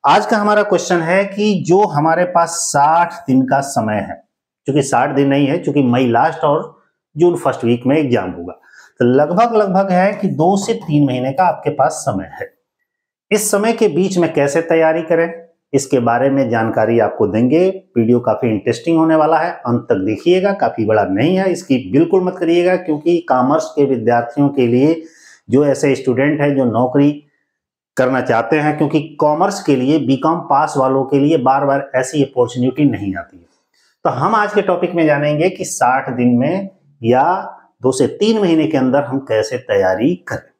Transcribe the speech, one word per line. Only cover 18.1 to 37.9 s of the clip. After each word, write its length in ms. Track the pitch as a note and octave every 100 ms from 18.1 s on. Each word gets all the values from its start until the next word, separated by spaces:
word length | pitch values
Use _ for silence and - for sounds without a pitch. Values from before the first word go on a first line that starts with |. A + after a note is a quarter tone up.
| A#2+
काफी 280 | A#2+ G#2+ B2
interesting 500 | G#2+ - A#2 - E3
होने 160 | D#3+
वाला 240 | D#3+ D3+ D#3+
है, 140 | E3+
अंत 340 | E3+ B2 A#2+ -
तक 80 | G#2
देखिएगा, 560 | F#2+ G#2+ E3+ F3+ G3
काफी 320 | G3 A#2+ -
बड़ा 200 | G#2+ G#2+
नहीं 320 | F#2+ F#2+ D3 F#3
है, 160 | F#3+
इसकी 400 | E3+ - C3 G2
बिल्कुल 320 | B2+ E3 F#3+
मत 120 | F3+ F#3
करिएगा, 380 | E3 E3+ F3 F3+
क्योंकि 440 | F3+ D3 E3+ F3 -
commerce 360 | B2+ B2+ D#3
के 200 | - -
विद्यार्थियों 640 | C#3 B2+ A2 A#2+ A#2+ - C#3+
के 180 | C#3 B2
लिए, 360 | A#2+ C#3+ E3 - _ - - -
जो 140 | A#2+
ऐसे 300 | D3 C3+ D3
student 460 | C3 - B2 C#3 D3+
हैं 160 | C#3+ C3+
जो 80 |
नौकरी 600 | B2+ A2 B2+ C#3+ C#3+ D3 _ _ _ _ _ _ _ -
करना 240 | B2+ C3
चाहते 380 | B2 A2+ - D#3
हैं, 180 | D3 C#3+
क्योंकि 220 | D3 D#3 C#3+ -
commerce 420 | D3+ D3+ G3 G3
के 140 | - C3+
लिए, 220 | B2+ D#3
बीकॉम 420 | B2 C3 D#3+ E3
पास 340 | - C#3 D3+ C#3+
वालों 280 | C3 C3+
के 140 | C3 C#3+
लिए 180 | C#3+ D#3+
बार 280 | B2+ C#3
बार 260 | C#3+ C#3 C#3
ऐसी 280 | B2+ B2+ D#3
opportunity 600 | C3+ B2+ A#2+ B2 B2 -
नहीं 300 | C#3+ G2+ G2 F2
आती 200 | E2+ F2
है। 60 | _ _ _ _ _ _
तो 60 | E3
हम 240 | - E3
आज 200 | A3 G#3
के 80 | G#3
topic 320 | F#3+ F3 F#3
में 120 | E3+ D#3
जानेंगे 440 | C#3+ D3 D3+ F3+
कि 140 | -
साठ 460 | E3 - B2 C3 C3
दिन 260 | B2 B2 A#2+
में 300 | C#3+ F#3 G3 _ _ _
या 520 | A2+ B2+ D3+ F#3+ - - _ _
दो 100 | B2+